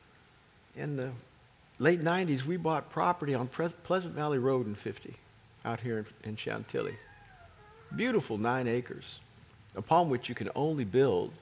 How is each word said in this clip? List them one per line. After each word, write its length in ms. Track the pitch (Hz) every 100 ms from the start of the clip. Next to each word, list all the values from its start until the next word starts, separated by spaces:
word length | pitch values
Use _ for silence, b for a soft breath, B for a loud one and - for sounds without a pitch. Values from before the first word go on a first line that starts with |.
| B B - - - - - -
in 220 | 143 143
the 140 | 127 123 - - - _ - -
late 240 | 131 175
nineties, 460 | 160 180 180 139 135
we 100 | 180
bought 320 | 160 156 -
property 460 | - 180 175 143 131
on 120 | 123
Pre-, 220 | - 165 165
Pleasant 320 | - 185 175 -
Valley 240 | 151 139
Road 260 | 127 131 107
in 80 |
fifty, 400 | 104 110 110 - - - - - -
out 180 | - 117
here 180 | 123 110
in, 320 | 104 - -
in 40 | 110
Chantilly. 600 | - 113 110 - 52 107 - - - - - - - - -
Beautiful 440 | 143 233 220 - 107
nine 320 | 113 127 123
acres, 500 | 120 123 - - - - - - - - 95
upon 340 | 107 165 175
which 200 | 123 -
you 60 | 120
can 140 | 101 -
only 300 | 147 156 107
build 480 | 113 135 90 - -